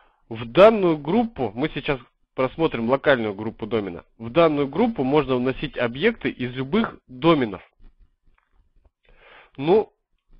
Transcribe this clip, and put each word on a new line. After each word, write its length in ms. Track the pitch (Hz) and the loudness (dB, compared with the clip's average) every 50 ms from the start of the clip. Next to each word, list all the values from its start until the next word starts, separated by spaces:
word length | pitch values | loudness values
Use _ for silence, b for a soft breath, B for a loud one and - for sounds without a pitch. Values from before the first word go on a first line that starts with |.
| b b b b b - | b b b b b -14
В 180 | 117 110 117 | -12 -12 -10
данную 500 | 117 120 165 196 226 233 208 190 170 160 | 0 6 8 8 8 8 6 2 0 0
группу, 560 | 151 139 147 185 233 226 226 - - 127 101 101 | 0 -2 0 0 0 0 0 -4 -6 -6 -6 -4
мы 140 | 120 147 156 | -4 -6 -4
сейчас 300 | - 147 - - 143 123 - _ _ _ _ _ _ | -4 -4 -4 -4 -4 -4 -6 _ _ _ _ _ _
просмотрим 540 | - 131 127 - 160 165 151 - 120 113 113 | -2 -2 -2 0 0 -2 0 0 -2 0 0
локальную 460 | 135 139 - 156 135 120 110 107 98 | 0 2 4 2 2 2 2 -2 -4
группу 320 | 98 107 113 107 - 113 | -6 -8 -10 -8 -10 -6
домена. 380 | 104 117 110 101 95 85 78 - _ _ | -4 -4 -4 -4 -4 -8 -12 -14 _ _
В 140 | - 113 117 | -16 -12 -2
данную 380 | 120 165 165 160 151 143 143 135 | 2 2 2 4 2 0 -2 -2
группу 360 | 139 180 247 233 226 - 131 | 0 0 0 0 0 -2 -2
можно 320 | 131 143 156 139 127 131 | 0 2 2 2 0 0
вносить 400 | 123 123 131 127 - - - - | 0 0 -2 -4 -4 -6 -8 -4
объекты 540 | - 120 117 117 139 180 233 226 - - 123 | -4 -4 -4 -2 -2 -2 -2 -2 -2 -4 -6
из 240 | - - 123 123 123 | -6 -6 -8 -8 -6
любых 440 | 131 131 135 160 220 233 - - - _ | -8 -6 -2 -2 -2 -2 -2 -6 -12 _
доменов. 560 | - 123 127 147 165 170 143 123 107 95 85 - _ _ _ - - _ _ - _ _ _ _ _ _ _ _ _ _ _ _ _ _ _ _ _ _ _ _ b b b b b b b b b b | -20 -8 0 2 2 4 4 2 -2 -4 -8 -14 _ _ _ -20 -20 _ _ -20 _ _ _ _ _ _ _ _ _ _ _ _ _ _ _ _ _ _ _ _ b b b b b b b b b b
Ну, 360 | - 135 160 190 220 - - _ _ _ _ _ _ _ _ - - | -4 0 2 2 2 2 0 _ _ _ _ _ _ _ _ -20 -20